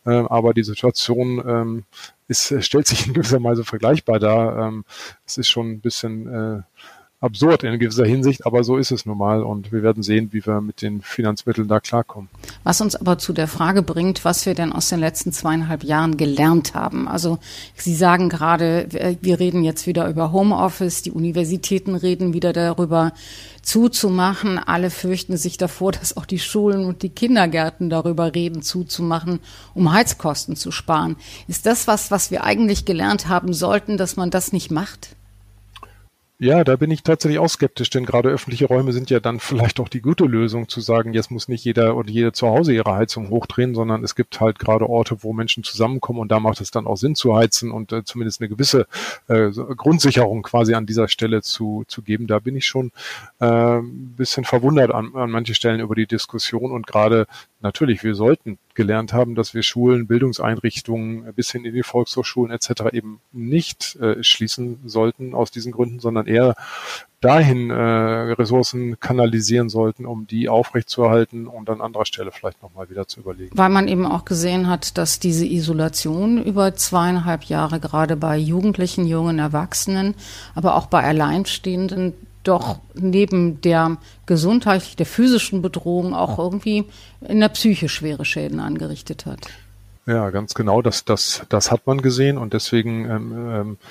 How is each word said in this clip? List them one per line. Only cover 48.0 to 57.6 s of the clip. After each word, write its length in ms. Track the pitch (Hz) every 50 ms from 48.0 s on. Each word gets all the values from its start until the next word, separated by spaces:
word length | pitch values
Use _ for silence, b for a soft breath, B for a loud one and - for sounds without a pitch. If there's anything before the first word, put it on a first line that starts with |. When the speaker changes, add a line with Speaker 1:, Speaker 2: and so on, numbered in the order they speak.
| 104
Speaker 1:
zumindest 380 | - - 120 113 110 - -
eine 80 | 113 101
gewisse, 360 | 104 113 139 - - 127 107 - B B B B B B B -
äh, 220 | 113 110 110 101
so 120 | 101 117 127
Grundsicherung 800 | 135 131 - - 151 170 156 - 139 - 123 120 98 113 110 101
quasi 300 | - - 117 113 110 117
an 120 | 113 110
dieser 220 | 104 110 113 110
Stelle 340 | - - - 113 110 113 107
zu, 440 | - - - - 113 107 107 110 113
zu 140 | - - 120
geben. 260 | 104 107 107 110 120
Da 120 | 107 107 104
bin 180 | 110 127 135
ich 80 | 135 -
schon, 260 | - - 131 127 120 - B B B B B B B B -
äh, 380 | 120 117 117 117 117 120 120
ein 380 | 120 120 120 127 131 131 123 120
bisschen 260 | 123 127 - - 135 123
verwundert 480 | - 131 120 123 143 156 143 127 117
an, 240 | 117 113 110 117 127
an 160 | 131 123 117
manche 240 | 113 117 117 117 110
Stellen 240 | - - 117 113 113
über 160 | 113 104 107
die 100 | 110 110
Diskussion 640 | - 113 107 - - - 110 - - 117 110 123 131
und 140 | 127 120 107
gerade 420 | - - 107 107 107 113 113 104 B B B B B B _